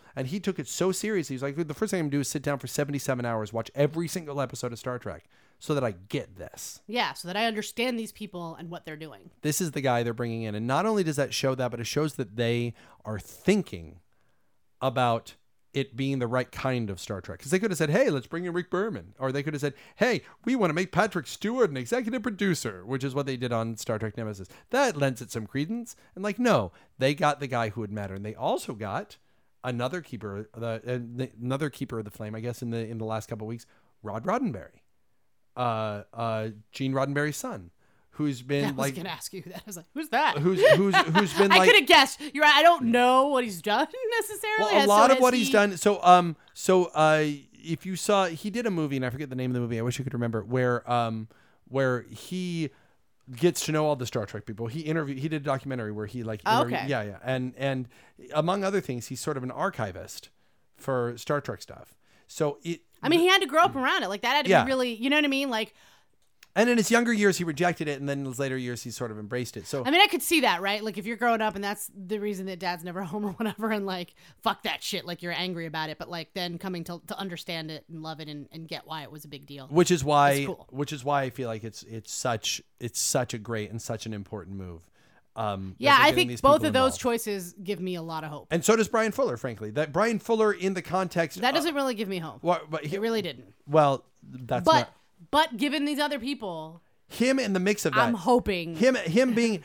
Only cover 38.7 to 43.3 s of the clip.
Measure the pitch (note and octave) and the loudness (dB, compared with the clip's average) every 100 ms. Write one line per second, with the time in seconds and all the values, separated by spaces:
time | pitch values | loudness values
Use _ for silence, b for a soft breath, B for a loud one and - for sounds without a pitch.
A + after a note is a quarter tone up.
38.7 | C3+ C#3 C3 F3 D#3+ - F#3+ F3 E3+ - | -2 -4 -4 -8 -10 -12 -12 -14 -16 -16
39.7 | F3+ - C#4+ D#4+ B3+ D4+ D3 E3 F#3+ B4+ | -16 -12 -10 -2 2 2 2 2 6 8
40.7 | D5 G4 F#4+ - D4 F#3+ - D4 F4+ F#4 | 8 6 4 6 4 4 4 6 8 10
41.7 | G#4 C4+ D#4+ C4+ - D4 C#4+ D4+ D4 E4 | 8 10 8 8 2 -6 4 6 10 8
42.7 | E4+ A3+ A#3+ B3 B3+ C#4+ | 8 4 6 6 6 6